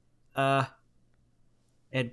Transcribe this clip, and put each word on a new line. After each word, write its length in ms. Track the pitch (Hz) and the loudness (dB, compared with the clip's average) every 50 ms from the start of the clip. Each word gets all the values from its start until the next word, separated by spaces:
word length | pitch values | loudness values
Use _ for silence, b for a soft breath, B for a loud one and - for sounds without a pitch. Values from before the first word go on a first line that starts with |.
| _ _ _ _ _ _ - | _ _ _ _ _ _ -4
"Uh, 280 | - 135 135 139 139 131 - - _ _ _ _ _ _ _ _ _ _ _ _ _ _ _ _ _ _ _ _ _ _ _ | 0 0 2 2 2 0 -2 -6 _ _ _ _ _ _ _ _ _ _ _ _ _ _ _ _ _ _ _ _ _ _ _
and 200 | - 131 127 117 | -4 -4 -4 -4